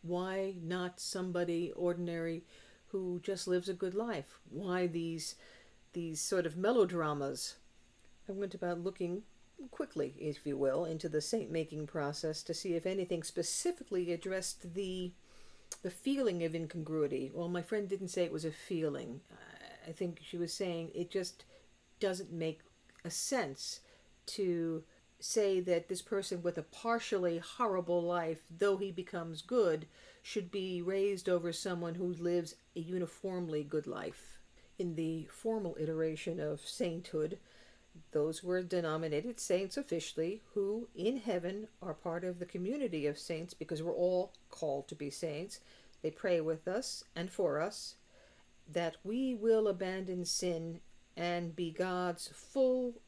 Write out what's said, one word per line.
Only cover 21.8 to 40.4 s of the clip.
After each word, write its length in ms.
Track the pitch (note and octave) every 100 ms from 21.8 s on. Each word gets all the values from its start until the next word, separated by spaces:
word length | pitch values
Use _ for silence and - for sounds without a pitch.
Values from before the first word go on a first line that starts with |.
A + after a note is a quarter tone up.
| _ _
doesn't 320 | G3 F3+ G3
make 300 | E3+ D#3+ D#3 - _ - - E3+
a 60 |
sense 680 | - - C4 D#3+ C3+ - - - - - - -
to 560 | - F#3+ E3+ E3 D#3+ D#3+ - _ _
say 400 | - A3+ G3+ F#3+
that 280 | F3+ E3+ E3+
this 140 | F3+
person 400 | - G3 F#3+ F3+
with 160 | F3 E3+
a 60 |
partially 720 | D3+ - A3+ A#3 - G3+ F3+ E3+
horrible 640 | E3+ - A#3 F#3 F3 F3
life, 420 | E3+ F3 E3 D#3+ -
though 280 | E3 G3+ F#3+
he 140 | G3
becomes 520 | F3+ F3+ F3+ E3 D#3
good, 420 | - B3 F#3+ D#3 D#3 - - -
should 260 | - A3 F3
be 320 | G3+ F#3 F3+
raised 480 | F3 G3 G3+ F#3+ F#3
over 220 | F3+ E3+
someone 440 | E3 F#3+ F3 E3+ E3+
who 180 | F3+
lives 420 | E3+ F3 F3 E3 - _ -
a 40 |
uniformly 840 | E3 F3+ E3+ - G3 F#3 E3+ D3+
good 220 | C#3+ D#3 D3+
life. 540 | - E2 - - - - - - -
In 160 | F3+ D#3+
the 320 | D#3+ D#3+ D3+
formal 460 | - A3+ A3 F#3 -
iteration 600 | D#3+ D#3+ D#3+ D#3 - E3
of 220 | D3+ D3
sainthood, 760 | - - F3 E3 F3 D#3 D#3 G3 - - - - - E3 -
those 320 | D#3 D3+ D#3+
were 200 | F3+ F3+
denominated 760 | F3+ F3+ E3 D#3 E3 D3 A3+ A3+
saints 380 | - F3+ F#3+ -
officially 640 | C#4 E3+ - - E3 G#3+